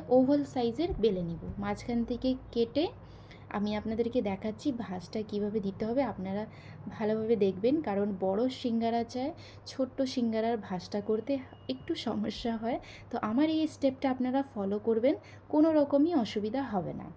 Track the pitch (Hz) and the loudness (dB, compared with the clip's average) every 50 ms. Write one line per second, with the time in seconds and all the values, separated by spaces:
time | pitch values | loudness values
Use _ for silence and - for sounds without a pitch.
0 | - - 247 262 262 254 294 285 277 - - 262 240 233 226 294 339 349 359 - | 2 4 6 6 8 6 4 2 2 0 -2 -2 -2 0 0 0 -2 -2 0 2
1 | 202 226 190 185 175 170 170 160 - 180 185 202 202 202 208 202 - - 240 233 | 2 2 2 2 -2 -4 -4 -6 -8 -8 -6 -4 -4 -4 -4 -4 -4 -2 -2 -2
2 | 233 226 247 233 - 262 254 262 - - - 233 233 233 - 277 339 440 - - | 0 -2 -2 0 0 0 0 -2 -6 -4 0 0 0 2 2 0 0 0 -2 -8
3 | - - - - - - - - - - - 208 202 208 214 208 208 220 226 214 | -16 -18 -18 -18 -18 -20 -18 -18 -12 -8 -4 -2 -2 0 -2 -2 -2 -2 -2 0
4 | 233 226 233 247 202 202 190 196 - 214 214 - - 294 240 226 202 175 185 185 | 0 0 0 0 0 0 -2 -2 -4 -6 -6 -2 -2 -2 -2 -2 -4 -6 -8 -8
5 | 180 - - 220 214 - 208 202 208 208 208 226 196 196 190 - 220 220 240 277 | -8 -6 -6 -6 -4 -4 -2 -2 -2 0 -2 -2 -2 -2 -4 -4 -4 0 0 0
6 | 269 220 196 - 185 190 190 208 220 220 - - - - - - - 202 - - | 0 0 -2 -4 -4 -4 -4 -4 -4 -6 -10 -16 -18 -18 -16 -14 -14 -12 -6 -2
7 | 220 208 220 220 220 220 233 196 202 196 185 185 208 247 294 330 294 - 196 196 | 0 0 0 0 2 2 2 4 4 2 2 2 2 2 2 2 2 0 0 0
8 | 202 214 202 180 190 190 190 208 247 254 254 - - 247 226 226 233 226 233 233 | 0 0 0 0 0 2 2 2 2 0 0 -2 -2 0 0 2 2 2 2 0
9 | 233 233 - 247 254 294 - - - - - - - - - - 262 262 - - | 0 -2 -4 -4 -4 -4 -6 -8 -14 -18 -18 -16 -16 -8 -4 -2 -2 -2 0 0
10 | 269 262 - 262 240 226 220 220 220 226 240 220 202 - 190 180 - - - 208 | -2 0 0 0 0 2 2 2 2 2 0 0 -2 -4 -6 -6 -4 -4 -4 -2
11 | 202 220 214 214 220 - 277 262 262 - - - - - 262 - - - 330 320 | 0 0 0 0 0 0 -2 -2 -2 -8 -16 -10 -8 -8 -8 -6 -4 -4 -4 -4
12 | - 240 - 214 208 220 208 - - 240 226 220 233 233 277 359 - - - - | -2 -2 -2 -2 -2 -2 -4 -4 -2 -2 -2 -2 -2 -2 -2 -2 -6 -10 -16 -18
13 | - - - - - 214 226 269 311 320 320 311 320 302 - - - 269 262 - | -12 -8 -4 -4 -2 0 4 4 4 4 4 2 2 0 0 2 2 2 2 2
14 | - 269 254 254 247 247 247 269 269 - - 214 196 196 202 208 - 226 226 220 | 0 0 0 0 0 0 2 0 0 -2 -4 -4 -2 -2 -2 0 2 2 2 4
15 | 226 277 339 - - - - - - - - 302 302 330 311 302 285 285 285 277 | 4 4 2 2 -4 -12 -20 -20 -6 2 4 6 6 8 6 6 6 6 6 4
16 | 294 339 359 277 220 - - 220 196 220 226 269 269 226 208 185 160 147 143 - | 6 6 4 4 2 2 0 -2 -2 0 0 -2 -2 -2 -2 -2 -2 -2 -6 -8
17 | - - - | -10 -10 -14